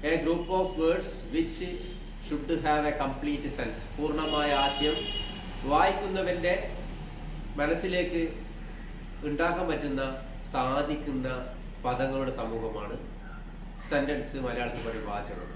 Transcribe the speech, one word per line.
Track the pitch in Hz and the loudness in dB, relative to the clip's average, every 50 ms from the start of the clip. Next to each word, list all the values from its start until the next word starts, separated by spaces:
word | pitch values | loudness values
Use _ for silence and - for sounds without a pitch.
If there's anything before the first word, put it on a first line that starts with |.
| - 151 | 4 4
A | 165 160 - | 4 4 4
group | 160 170 170 - - 185 | 4 2 2 2 2 4
of | 185 185 - - 156 | 4 4 2 2 4
words | 160 165 170 175 - - - - - - 131 | 4 6 6 4 0 -4 -6 -8 -6 0 2
which | 160 165 - - - 180 180 - - - - - - - - - - - | 2 2 2 0 -4 -4 -4 -4 -6 -6 -8 -8 -8 -8 -8 -10 -8 -4
should | - 151 143 147 170 165 147 143 | -4 -4 -2 0 0 0 2 4
have | 151 151 151 147 147 | 4 4 4 4 2
a | - - | 2 2
complete | 139 131 131 - 147 147 147 - 147 135 - - | 0 0 0 0 0 0 0 0 -2 -2 -2 -2
sense. | 123 113 107 - - - - | -2 -2 -4 -6 -8 -6 -2
പൂർണ്ണമായ | - 147 147 143 160 151 151 147 151 147 147 143 135 123 | 0 0 2 2 2 2 2 2 4 4 6 6 6 6
ആശയം | - - - 147 151 151 110 104 101 - - - - - - - - - - - 135 | 4 4 4 4 4 4 2 0 -2 -2 -2 -4 -4 -6 -6 -8 -8 -6 -4 0 4
വായിക്കുന്നവന്റെ | 147 160 180 196 202 196 202 190 185 190 185 180 175 - 165 175 180 - - - - - - - - - - - - - - - - - - - - 143 | 6 6 6 6 6 2 0 0 0 2 2 2 0 2 2 2 2 2 0 -4 -4 -6 -6 -6 -6 -8 -8 -8 -8 -8 -8 -6 -6 -6 -6 -6 0 0
മനസ്സിലേക്ക് | 147 151 165 170 - 185 180 180 175 175 175 170 165 160 - - - - - - - - - - - - - - - - - - 143 147 | 2 2 2 2 2 2 2 2 2 2 2 2 2 0 -2 -6 -8 -10 -10 -10 -10 -10 -8 -10 -10 -10 -10 -10 -10 -10 -8 -4 -2 -2
ഉണ്ടാക്കാൻ | 147 147 165 175 175 175 180 165 | 2 2 2 2 2 2 2 0
പറ്റുന്ന, | 151 143 143 139 135 135 135 131 131 - - - - - - - | 0 0 0 0 0 0 0 -2 -2 -6 -8 -8 -8 -8 -8 -2
സാധിക്കുന്ന | - 135 127 131 135 143 147 151 151 - - 147 131 127 127 127 127 127 123 - - - - - - - - | 0 2 2 4 2 2 2 2 0 -2 -2 -2 -2 -2 0 -2 -2 -2 -4 -6 -8 -8 -8 -10 -10 -2 0
പദങ്ങളുടെ | 123 123 123 135 135 135 135 135 127 120 123 | 0 2 2 2 2 2 0 0 0 -2 -2
സമൂഹമാണ് | 113 110 113 113 110 113 107 104 104 101 - - - - - - - - - - - - - - - - - - - - | -4 -2 -2 -2 -2 -2 -4 -4 -4 -4 -6 -6 -6 -8 -10 -10 -10 -10 -10 -10 -10 -10 -10 -10 -10 -10 -10 -10 -4 0
സെന്റൻസ്, | 151 143 135 143 147 127 - - - 135 127 | 2 2 2 2 0 -2 -2 -4 -4 -2 -2
മലയാളത്തിൽ | 123 117 123 120 120 117 113 113 | -2 0 0 -2 -2 -2 -4 -4
പറയുന്ന | 113 113 110 107 104 | -4 -4 -4 -4 -4
വാചകം. | 101 104 104 - 101 90 90 90 - | -4 -4 -4 -4 -6 -6 -8 -8 -10